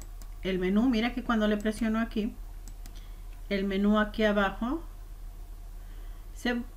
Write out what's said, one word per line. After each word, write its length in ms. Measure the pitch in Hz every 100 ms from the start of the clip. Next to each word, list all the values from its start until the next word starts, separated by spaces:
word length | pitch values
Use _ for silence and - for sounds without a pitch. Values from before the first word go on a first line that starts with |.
| - - - -
el 160 | 185 185
menú. 300 | 180 202 262
Mira 240 | 220 240
que 100 | 247
cuando 240 | - 226 208
le 100 | 208
presiono 420 | 214 214 226 220
aquí, 340 | 226 226 214 - - - - - - - - - - - -
el 140 | 202
menú 340 | 196 196 202 214
aquí 260 | 208 -
abajo 580 | 214 208 196 196 233 330 - - - - - - - - - - - - - - -
se, 300 | - 240 240 -